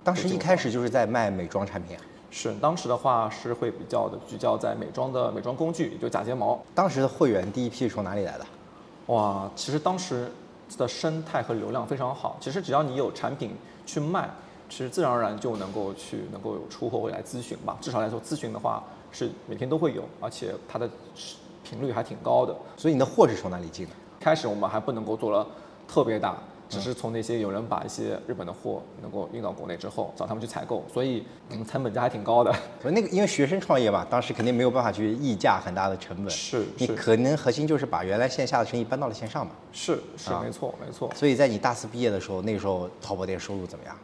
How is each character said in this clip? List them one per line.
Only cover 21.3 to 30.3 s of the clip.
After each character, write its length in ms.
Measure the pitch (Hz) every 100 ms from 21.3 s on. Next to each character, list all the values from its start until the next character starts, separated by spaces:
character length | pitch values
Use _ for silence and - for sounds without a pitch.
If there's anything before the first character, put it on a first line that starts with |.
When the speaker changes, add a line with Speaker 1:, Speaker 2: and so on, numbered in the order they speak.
| - - -
Speaker 2:
频 180 | - 110
率 100 | 135
还 120 | 110
挺 120 | - 101
高 240 | 117 123 127
的。 100 | 85 - -
Speaker 1:
所 120 | 156
以 40 |
你 60 | 143
的 60 | -
货 220 | - 156
是 80 | 107
从 140 | 95
哪 80 | 90
里 100 | 170
进 200 | - -
的？ 40 | - - -
Speaker 2:
开 160 | 160 156
始 120 | 123
我 60 |
们 160 | 104 98
还 100 | 107
不 120 | 123
能 120 | 117
够 140 | 110 110
做 140 | 113
了 140 | 104 104 - - - -
特 160 | -
别 160 | 120 107
大， 140 | 104
Speaker 1:
嗯。 120 | 87 - - -
Speaker 2:
只 100 | 101
是 140 | 104
从 180 | 123 117
那 80 | 113
些 200 | 110 120
有 100 | 104
人 160 | 98 117
把 180 | 90
一 60 | 113
些 200 | - 110 101 -
日 60 | 123
本 100 | 87
的 80 |
货 300 | 92 117 101 - -
能 80 | -
够 180 | 101 90
运 80 | 117
到 100 | 101
国 160 | 95 -
内 80 | 85
之 140 | 101
后， 240 | 110 101 -
找 120 |
他 80 | -